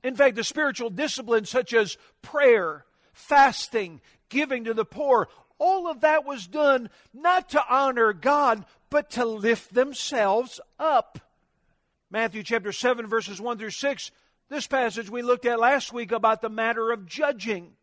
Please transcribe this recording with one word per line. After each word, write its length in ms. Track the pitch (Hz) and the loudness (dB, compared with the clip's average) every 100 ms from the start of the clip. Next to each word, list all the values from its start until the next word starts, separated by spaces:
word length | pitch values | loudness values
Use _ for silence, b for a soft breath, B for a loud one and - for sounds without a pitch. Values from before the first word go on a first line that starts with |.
In 120 | 254 254 | -6 4
fact, 200 | 277 220 | 4 4
the 80 | |
spiritual 480 | 208 - 294 - 233 | -6 -2 -2 -2 -8
disciplines 580 | 185 302 - 226 226 202 | -4 -4 -4 0 0 0
such 240 | 254 254 | -4 0
as 240 | 233 208 - b _ | 0 0 -6 b _
prayer, 640 | - 294 277 226 170 147 _ _ _ | -6 4 6 6 2 -8 _ _ _
fasting, 880 | _ - 285 277 - - 226 185 151 b b _ | _ 2 6 6 2 -6 -6 -6 -12 b b _
giving 360 | 262 294 254 226 | -4 -2 -4 -4
to 80 | |
the 120 | 220 214 | -4 -4
poor. 440 | 208 285 240 170 b b _ | -4 2 2 2 b b _
All 280 | 339 381 339 | 0 0 -2
of 140 | 269 | 0
that 240 | 302 311 277 | 2 2 -2
was 200 | 269 180 | -12 -8
done 440 | 294 285 269 226 b b | 0 2 2 -2 b b
not 360 | 240 330 370 359 | -2 2 2 2
to 140 | 294 240 | -2 2
honor 420 | 254 277 247 220 | 2 2 2 0
God, 540 | 185 240 294 277 220 - b _ | 2 2 4 2 0 -6 b _
but 220 | 294 - | -2 -2
to 140 | 240 240 | -4 -4
lift 480 | 220 214 226 - | 0 0 0 0
themselves 880 | 226 269 269 - 269 202 214 254 - - - | 0 0 -4 -4 0 2 2 -2 -12 -20 -4
up. 420 | 311 262 - - _ _ _ _ _ _ _ _ _ | 0 0 0 -18 _ _ _ _ _ _ _ _ _
Matthew 320 | 202 226 214 | -4 -4 -6
chapter 280 | 202 226 196 | -4 -4 -4
seven, 360 | 190 247 240 214 | -2 -2 -2 -2
verses 320 | 226 202 190 | -4 -4 -10
one 180 | 233 233 | -8 -8
through 120 | 220 | -8
six, 420 | - 277 262 - _ _ _ _ | -4 -4 -4 -10 _ _ _ _
this 180 | 285 - | -10 -4
passage 420 | 269 240 190 202 | -2 -2 -4 -10
we 120 | 240 | -6
looked 240 | 240 247 247 | 0 0 0
at 140 | 233 | 2
last 340 | 233 277 - | 2 2 -2
week 180 | 240 214 | -10 -6
about 300 | 226 220 220 | 0 2 0
the 80 | 220 | -4
matter 420 | 220 226 226 226 | -4 -2 -2 -2
of 140 | 226 180 | -4 -8
judging. 680 | - 294 240 214 196 170 _ | -2 -2 -2 -6 -8 -8 _